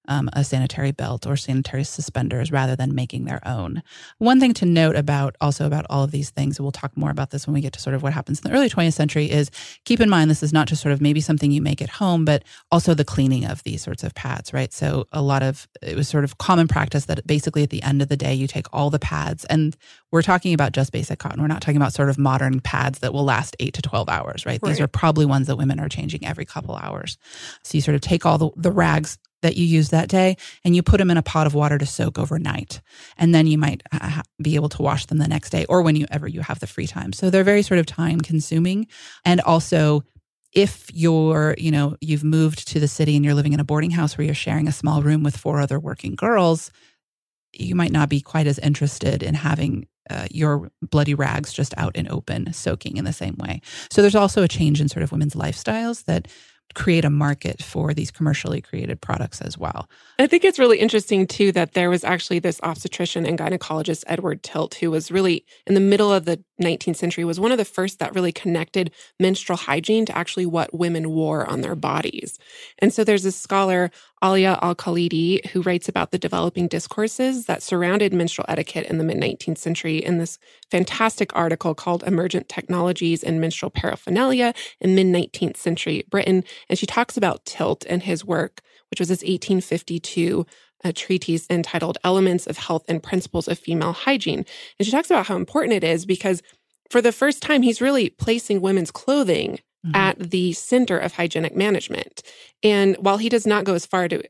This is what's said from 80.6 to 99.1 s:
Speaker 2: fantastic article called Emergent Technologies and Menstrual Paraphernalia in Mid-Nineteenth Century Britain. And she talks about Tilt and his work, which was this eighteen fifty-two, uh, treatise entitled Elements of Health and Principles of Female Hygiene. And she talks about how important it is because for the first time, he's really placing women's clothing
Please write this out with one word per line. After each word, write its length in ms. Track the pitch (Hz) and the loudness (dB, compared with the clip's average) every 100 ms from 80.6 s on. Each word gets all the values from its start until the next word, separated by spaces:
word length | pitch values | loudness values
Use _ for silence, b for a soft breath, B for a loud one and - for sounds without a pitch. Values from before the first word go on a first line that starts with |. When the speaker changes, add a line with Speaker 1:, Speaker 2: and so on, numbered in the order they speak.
| _ | _
Speaker 2:
fantastic 640 | 180 180 - 226 - 202 | -2 -2 0 -2 0 -2
article 400 | - 170 160 175 | 0 0 0 -4
called 300 | 151 - 175 | -4 -2 -2
Emergent 440 | 180 180 180 180 - | 0 0 0 -2 -6
Technologies 760 | - - 180 175 175 170 165 | -10 -6 -2 0 0 0 -2
and 160 | - 160 | -2 0
Menstrual 300 | 160 - 160 | -2 -4 -6
Paraphernalia 800 | - - - - 190 262 262 240 233 B - | -4 -4 -4 -2 0 2 2 0 -2 B -4
in 140 | 185 | 2
Mid-Nineteenth 600 | 190 190 175 - - 175 - | 4 4 2 0 -4 -6 -4
Century 480 | - 170 - 156 - | -4 -4 -4 -6 -2
Britain. 340 | 196 - 190 180 B - | -2 2 2 0 B -6
And 100 | 180 | -4
she 60 | |
talks 320 | 196 - 247 - | -2 -2 -2 0
about 300 | 196 - - | -2 -2 -8
Tilt 400 | - 160 - - | -6 -4 -4 -4
and 140 | 180 | -6
his 200 | 180 170 | -4 -4
work, 380 | 202 170 160 - b b _ | -4 -4 -4 -8 b b _
which 100 | - | -4
was 80 | 175 | -2
this 160 | 180 | -2
eighteen 380 | - 185 - 190 | -2 -4 0 -2
fifty-two, 840 | - 170 - 170 - - 170 - 175 b b _ | 0 -4 -4 -8 -6 -2 0 0 -4 b b _
uh, 80 | 180 | -6
treatise 520 | 160 - 185 - 165 - | -6 -2 -2 -2 -4 -2
entitled 480 | 175 165 170 165 - | -2 -2 -4 -4 -2
Elements 420 | 180 190 190 175 - | 0 4 4 2 -4
of 120 | - | -8
Health 260 | - 160 - | -4 -4 -2
and 160 | 170 | -6
Principles 460 | - 180 - 170 - | -2 -4 -2 -4 -4
of 100 | 170 | -6
Female 360 | - 165 156 | -4 -2 -2
Hygiene. 500 | 170 - - - - - B B - | -2 0 0 0 -4 -6 B B -4
And 60 | |
she 80 | 202 | 0
talks 180 | 262 330 | 0 2
about 160 | 330 190 | 2 2
how 100 | 185 | -4
important 360 | 185 294 311 | -2 -2 0
it 120 | 208 | 0
is 200 | 165 165 | 0 0
because 380 | 185 185 196 180 b b b _ _ | -2 -2 0 -2 b b b _ _
for 100 | 247 | 2
the 120 | 240 | 2
first 300 | 226 277 277 | 2 0 0
time, 200 | - 294 | 0 2
he's 180 | 247 220 | 4 2
really 300 | 262 277 214 | 2 2 0
placing 500 | - - 233 - 202 | -2 -2 -2 0 0
women's 300 | 190 196 165 | 2 0 -2
clothing 720 | - - | -4 0